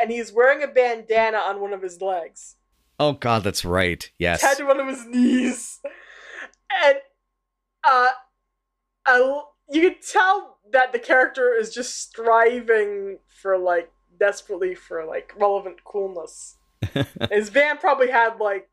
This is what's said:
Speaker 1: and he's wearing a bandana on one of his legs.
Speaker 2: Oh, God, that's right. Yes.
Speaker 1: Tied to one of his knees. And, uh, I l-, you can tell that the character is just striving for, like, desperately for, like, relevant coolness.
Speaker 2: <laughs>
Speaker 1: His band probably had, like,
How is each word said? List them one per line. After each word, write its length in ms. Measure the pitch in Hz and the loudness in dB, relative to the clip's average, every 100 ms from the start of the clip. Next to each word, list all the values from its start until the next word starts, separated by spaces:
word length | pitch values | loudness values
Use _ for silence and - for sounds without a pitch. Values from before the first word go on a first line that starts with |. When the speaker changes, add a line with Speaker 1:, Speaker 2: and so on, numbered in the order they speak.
Speaker 1:
and 80 | 226 | -4
he's 220 | 240 208 | -4 -2
wearing 300 | 208 254 302 | 2 4 2
a 40 | 285 | 0
bandana 720 | 254 247 226 220 220 220 214 | 0 0 -2 -2 0 0 -2
on 240 | 185 202 | -4 -6
one 100 | 202 | -8
of 120 | 196 | -8
his 180 | 185 175 | -12 -8
legs. 540 | 190 185 160 - - _ _ _ _ - | -6 -6 -8 -16 -20 _ _ _ _ -2
Speaker 2:
Oh, 120 | 147 | -2
God, 300 | 131 120 113 | -2 -2 0
that's 200 | 98 - | -2 -6
right. 460 | 87 90 90 82 - _ | -2 0 0 -2 -10 _
Yes. 240 | 85 85 | -2 2
Speaker 1:
Tied 160 | 294 277 | 0 0
to 60 | 277 | 0
one 140 | 269 | 0
of 80 | 269 | -2
his 180 | 254 233 | -2 0
knees. 760 | 247 247 254 247 233 - - - - - - - - - _ - 381 294 | 2 4 2 0 -4 -12 -16 -16 -16 -20 -20 -20 -18 -20 _ -8 2 4
And, 120 | 554 - _ _ _ _ _ _ _ | 2 -2 _ _ _ _ _ _ _
uh, 240 | 294 254 247 - _ _ _ _ _ _ _ _ - | 2 4 2 0 _ _ _ _ _ _ _ _ 2
I 120 | 247 | 4
l-, 340 | 262 285 294 _ _ | 4 0 -10 _ _
you 120 | 294 | 2
can 140 | 349 - | 2 0
tell 560 | - 415 370 403 - _ 208 | -4 0 2 0 -4 _ _
that 200 | 262 254 | 2 2
the 60 | 240 | -2
character 540 | - 254 254 269 247 | 2 2 2 0 0
is 200 | 226 214 | 0 -4
just 260 | 240 247 - | -8 -12 -12
striving 1200 | - - 226 226 233 247 226 220 208 202 196 185 _ | -14 -4 2 4 4 2 0 0 0 -6 -10 -14 _
for, 300 | _ 196 185 | _ -2 0
like, 340 | 180 175 170 _ _ 175 | 0 -2 -4 _ _ _
desperately 560 | 202 202 - 180 185 180 | -2 -2 -10 -6 -6 -6
for, 300 | _ 165 160 | _ -12 -8
like, 280 | 175 - 208 | -10 -12 -2
relevant 460 | 202 202 185 175 | 0 0 -6 -16
coolness. 760 | - 208 190 180 160 - - _ _ _ - | -10 -8 -6 -8 -14 -18 -20 _ _ _ -8
Speaker 2:
<laughs> 380 | 143 139 - 117 | -6 -6 -6 -2
Speaker 1:
His 180 | 208 208 | -2 0
band 300 | 240 294 294 | 0 0 0
probably 300 | 339 269 254 | 0 2 2
had, 280 | 247 226 202 | 2 0 0
like, 300 | 208 196 - | -4 -4 -10